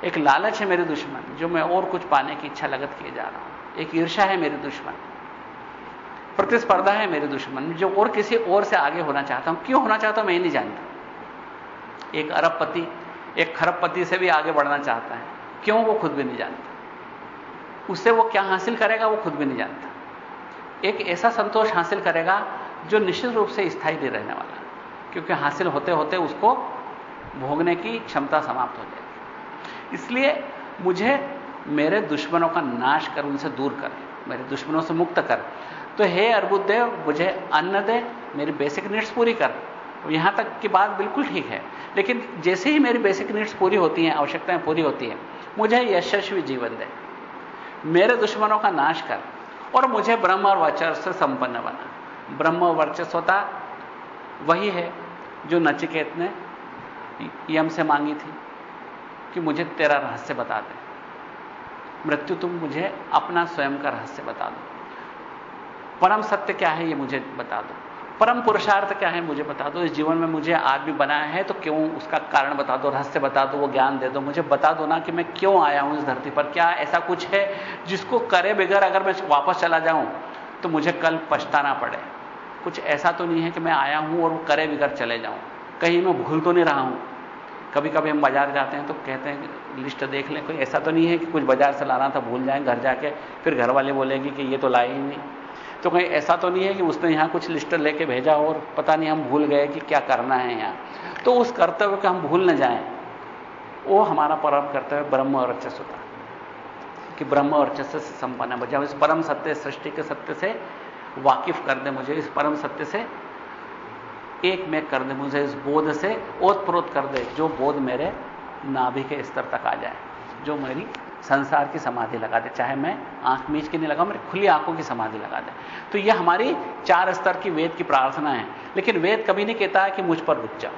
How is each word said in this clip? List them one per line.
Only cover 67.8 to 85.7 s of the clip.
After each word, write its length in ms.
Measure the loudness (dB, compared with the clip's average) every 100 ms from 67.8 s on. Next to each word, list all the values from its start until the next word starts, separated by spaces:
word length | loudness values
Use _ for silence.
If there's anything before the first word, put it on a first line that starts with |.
| -14 -14 -14 2
परम 220 | 4 4
पुरुषार्थ 560 | 4 2 4 2 2 0
क्या 100 | 0
है 120 | 0
मुझे 220 | -4 -4
बता 260 | -4 -4 -4
दो, 120 | 0
इस 120 | -2
जीवन 240 | 0 0 2
में 120 | 2
मुझे 240 | 0 2
आदमी 400 | 2 4 2 0
बनाया 320 | 0 2 2
है 180 | 0 -2
तो 120 | -2
क्यों, 420 | -4 -2 0 0 -2
उसका 220 | -2 -2
कारण 360 | 2 4 4
बता 220 | 0 0 0
दो, 140 | 0
रहस्य 300 | 0 -2 0
बता 240 | 2 4
दो, 140 | 2 2
वो 100 | 0
ज्ञान 300 | 4 4 4
दे 100 | -2
दो, 120 | -2
मुझे 220 | -2 -2
बता 300 | 2 4 4
दो 140 | 4 2
ना 120 | 0
कि 140 | 0
मैं 120 | -2
क्यों 400 | -4 0 6 6
आया 180 | 6 4
हूं 160 | 2 0
इस 60 |
धरती 260 | -2 -2 -2
पर। 120 | 0
क्या 300 | 0 4 4
ऐसा 260 | 4 2 0
कुछ 280 | 0 -4 2
है 300 | 2 2 -2 -8 -10 -6
जिसको 320 | -6 0 0
करे 360 | 4 4 4
बगैर 280 | 2 4 6
अगर 200 | 6 4
मैं 260 | 2 -2 4
वापस 320 | 4 4 2
चला 180 | 4 4
जाऊं 280 | 4 2 0 -6 -10 -12 -14 -6
तो 60 | 0
मुझे 240 | 2 2
कल 280 | 2 2 0 0
पछताना 440 | 0 2 2 2
पड़े? 240 | 0 -2 -6 -10 -14 -14 -14 -14 -8
कुछ 160 | -8 -6
ऐसा 320 | 0 2 2
तो 120 | 2
नहीं 180 | 0 0
है 80 | 0
कि 100 | -2
मैं 120 | 0
आया 260 | 2 2 0
हूं 260 | 0 2
और 60 | 2
वो 140 | 0 2
करे 180 | 2 2
बगैर 240 | 2 0
चले 280 | 0 -2 -2
जाऊं। 180 | -4 -8 -10 -14 -14